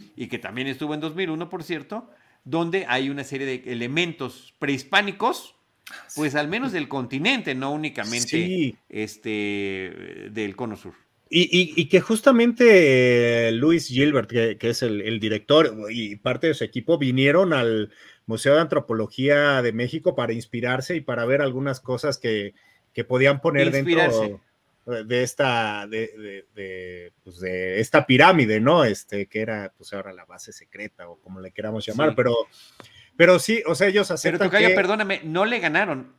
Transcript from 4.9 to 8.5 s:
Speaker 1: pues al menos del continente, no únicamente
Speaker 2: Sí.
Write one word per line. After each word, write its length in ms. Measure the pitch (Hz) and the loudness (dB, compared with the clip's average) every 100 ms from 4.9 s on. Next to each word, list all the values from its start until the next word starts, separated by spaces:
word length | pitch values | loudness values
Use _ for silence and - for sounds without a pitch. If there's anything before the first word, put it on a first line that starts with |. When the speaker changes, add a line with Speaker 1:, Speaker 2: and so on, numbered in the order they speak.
| 196 202 196 226 - - _ _ _ - - - | 2 2 -2 -2 -2 -8 _ _ _ -20 -20 -14
Speaker 1:
pues 200 | - 151 | -4 -2
al 120 | 147 147 | -2 -2
menos 240 | 214 262 | -2 -4
del 160 | 185 139 | -4 -4
continente, 640 | 139 120 135 190 269 165 | -6 -6 -2 -2 -2 -4
no 180 | 131 135 | -6 -4
únicamente 560 | 151 151 120 104 120 117 | -4 -6 -6 -6 -4 -2
Speaker 2:
Sí. 480 | 160 175 | -2 -2